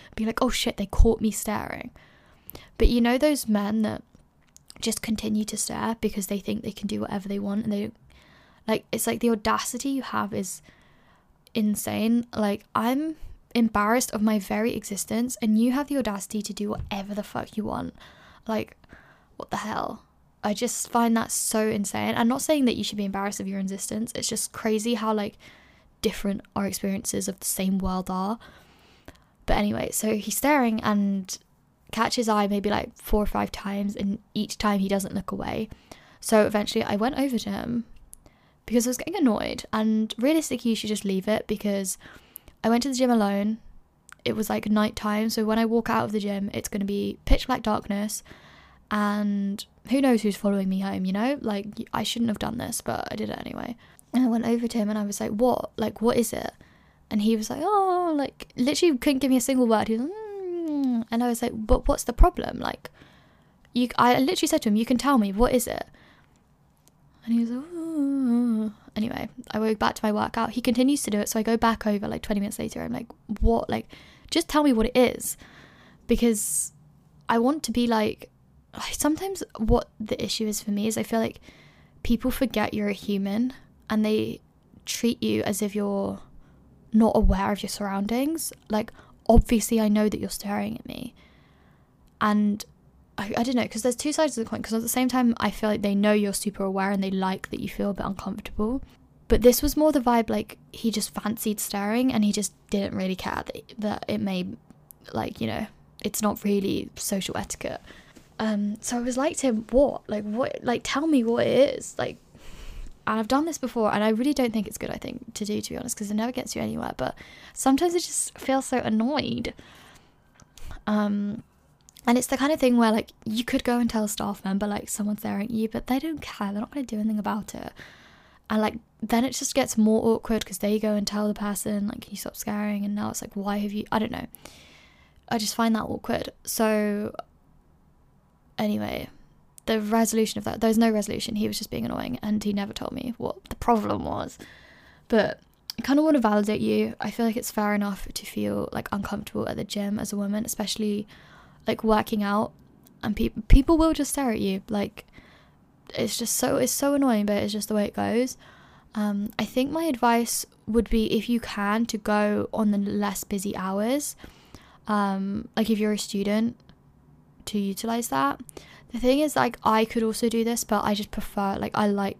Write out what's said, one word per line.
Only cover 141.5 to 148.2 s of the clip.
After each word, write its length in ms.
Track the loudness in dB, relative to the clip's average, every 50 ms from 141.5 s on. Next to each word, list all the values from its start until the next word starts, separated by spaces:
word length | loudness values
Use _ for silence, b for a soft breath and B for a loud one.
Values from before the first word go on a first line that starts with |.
| -4
just 140 | -6 -8 -8
being 140 | -6 -6 -6
annoying, 340 | -4 -4 -6 -6 -6 -6 -6
and 220 | -4 -2 -2 0 0
he 100 | -2 -2
never 200 | -2 -4 -6 -8
told 200 | -8 -8 -8 -8
me 200 | -8 -8 -8 -6
what 260 | -6 -6 -8 -8 -8 -12 -14
the 60 | -12
problem 500 | -2 2 2 2 4 2 0 -2 -2 -4
was. 320 | -4 -6 -6 -8 -10 -12 B B B B B B B B B B B B B B
But 320 | 0 2 2 2 2 -2 -8 _ _ _ _ _ -14 -12
I 40 | -6
kinda 200 | 0 2 4 4
wanna 180 | 4 4 4 4
validate 420 | 4 4 4 2 2 2 0 0
you. 340 | 0 0 2 2 0 -2 -4 -6
I 100 | -8 -6
feel 140 | -2 -2 0
like 120 | 0 -2
it's 140 | -2 -6 -6
fair 220 | -4 -2 0 0 0
enough 340 | 0 0 -2 -4 -6 -8 -10 -10
to 120 | -10